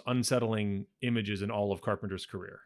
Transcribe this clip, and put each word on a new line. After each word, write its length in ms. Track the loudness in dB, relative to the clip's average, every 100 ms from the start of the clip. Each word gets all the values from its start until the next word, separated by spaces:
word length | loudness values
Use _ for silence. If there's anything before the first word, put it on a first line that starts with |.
| 0
unsettling 800 | 2 4 2 2 2 0 -2 -6 -4
images 400 | 0 2 0 0
in 80 | 0
all 200 | 0 2
of 120 | 2
Carpenter's 420 | 0 -2 -2 -6
career. 360 | -6 -10 -10 -8